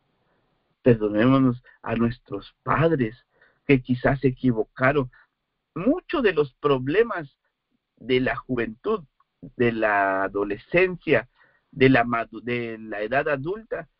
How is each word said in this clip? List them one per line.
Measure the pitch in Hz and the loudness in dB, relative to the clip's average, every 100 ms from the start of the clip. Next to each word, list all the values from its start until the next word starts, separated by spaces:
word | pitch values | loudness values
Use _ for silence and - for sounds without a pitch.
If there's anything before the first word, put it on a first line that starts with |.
| _ _ _ _ _ _ _ _ | _ _ _ _ _ _ _ _
Perdonémonos | - 113 104 104 123 135 131 123 - _ | 2 2 2 2 4 4 2 0 -10 _
a | - 113 | -6 -2
nuestros | 117 117 _ 98 - _ | -2 -4 _ -14 -14 _
padres | - 120 165 156 113 - _ _ _ _ - | -4 0 2 2 -2 -6 _ _ _ _ 2
que | 135 | 2
quizás | - 123 123 139 | 2 -2 0 2
se | 135 | 0
equivocaron. | 127 127 110 104 - 131 147 127 - _ _ _ _ _ | 0 -2 0 -4 0 0 0 -2 -8 _ _ _ _ _
Muchos | - 196 349 - 330 | -4 -2 -2 -2 0
de | 226 | 0
los | 160 143 | 2 -2
problemas | _ 147 135 131 175 233 190 143 _ _ _ _ _ _ _ | _ 0 0 2 0 0 -2 -10 _ _ _ _ _ _ _
de | 113 127 | -2 0
la | 127 117 | 0 -4
juventud, | - 127 113 110 196 220 156 _ _ _ 156 - | -6 -4 -4 -6 -4 -4 -6 _ _ _ -20 -2
de | 120 | -2
la | 113 107 101 98 95 | 0 0 2 0 0
adolescencia, | 95 95 101 101 - 175 185 180 - 123 - _ _ _ _ | -4 -4 -4 -6 -2 0 0 -2 0 0 -2 _ _ _ _
de | - 131 | 2 4
la | 131 | 4
madu-, | 120 117 113 113 | 2 -2 -6 -10
de | 113 120 117 113 | -8 -6 -6 -10
la | 110 104 | -12 -8
edad | 107 131 151 | -2 -2 -2
adulta | 143 143 208 220 160 165 | -4 -6 -8 -8 -12 -12